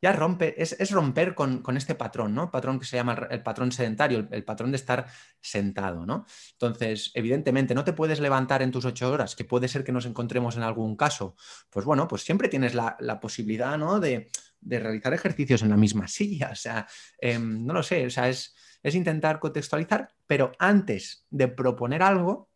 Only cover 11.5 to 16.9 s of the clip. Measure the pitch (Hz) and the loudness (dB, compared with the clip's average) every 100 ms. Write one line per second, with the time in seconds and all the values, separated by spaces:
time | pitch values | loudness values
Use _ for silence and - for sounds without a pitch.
11.5 | - _ - 110 143 165 101 - 185 247 | -20 _ -6 2 2 2 -2 0 0 2
12.5 | 139 127 120 117 - 120 110 110 - 107 | 2 0 2 -2 -4 -6 -4 -6 -6 -4
13.5 | 110 120 151 156 202 165 123 110 - - | -2 -2 -2 0 0 2 -2 -4 -12 -14
14.5 | _ - 120 110 110 127 165 - - 139 | _ -6 -4 -2 -2 -2 0 -2 -2 4
15.5 | 120 110 104 104 107 90 - 208 180 127 | 4 6 6 6 4 -4 -2 -2 -2 -6
16.5 | 101 117 113 104 | -6 -6 -6 -8